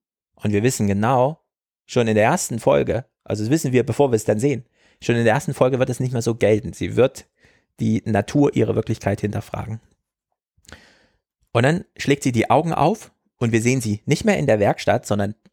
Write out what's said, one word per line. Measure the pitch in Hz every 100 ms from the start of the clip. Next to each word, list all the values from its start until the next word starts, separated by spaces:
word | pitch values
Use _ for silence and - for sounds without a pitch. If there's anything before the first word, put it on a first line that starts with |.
| _ _ _ _
Und | 107
wir | 101
wissen | 123 - 101
genau, | 101 110 127 131 160 _ _ _ _ -
schon | 123 113
in | 107
der |
ersten | 113 175 - 117
Folge, | - 143 - 117 - _
also | - 107
das | 110
wissen | 160 135
wir, | 123 120
bevor | 113 139
wir | 110
es | -
dann | 107
sehen, | 143 120 - _ _ _
schon | - 117
in | 113
der |
ersten | 127 151
Folge | - 131 131
wird | 127
es | 123
nicht | 127
mehr | 127
so | 117 117
gelten. | 104 110 110
Sie | - 90 113
wird | 131 - - _ _ _ _ -
die | 113 110 -
Natur | 101 - 147 143 -
ihrer | 110 110
Wirklichkeit | - 110 101 101
hinterfragen. | 101 104 - - 110 110 _ _ _ _ _ _ _ _ - - _ _ _ _ _ _ _
Und | 117
dann | 131 170 - -
schlägt | - 143
sie | 131
die | 117 -
Augen | 123 165
auf | - 156 220 - _ _ -
und | 117
wir | 113
sehen | 120 131
sie | 110 104 -
nicht | - 220
mehr | 123
in | 85
der | 107
Werkstatt, | 104 - - 104 -
sondern | 104 101 - _